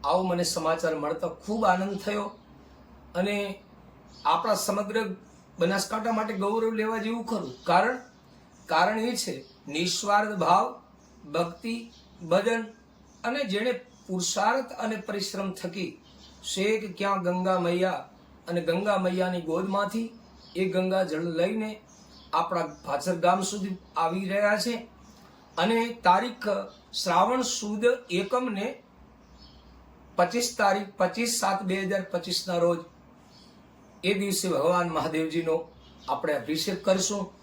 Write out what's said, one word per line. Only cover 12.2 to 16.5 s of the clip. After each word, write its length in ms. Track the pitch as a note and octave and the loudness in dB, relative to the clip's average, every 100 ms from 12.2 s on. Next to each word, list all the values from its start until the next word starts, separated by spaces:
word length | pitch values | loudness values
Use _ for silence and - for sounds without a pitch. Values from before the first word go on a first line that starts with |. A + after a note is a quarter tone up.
| E3 | 2
ભજન 320 | F3+ G#3+ A3+ A3 - - - - - | 2 4 0 -4 -14 -20 -20 -20 -8
અને 160 | A#3+ C#4 B3 | -4 -2 -2
જેણે 200 | G3 A#3+ B3 - - - | 0 0 -2 -8 -20 -6
પુરુષાર્થ 640 | F#3 F3 G3 G#3 B3+ B3+ - | -4 -2 2 2 2 -2 -6
અને 180 | A3 G#3+ | -4 -4
પરિશ્રમ 460 | - G3+ F#3+ G3 G3 | -4 -6 -6 -4 -6
થકી 360 | F3+ F3+ F#3+ F#3 - - - - - | -4 -8 -6 -8 -8 -20 -20 -20 -14
શેક 400 | - | -8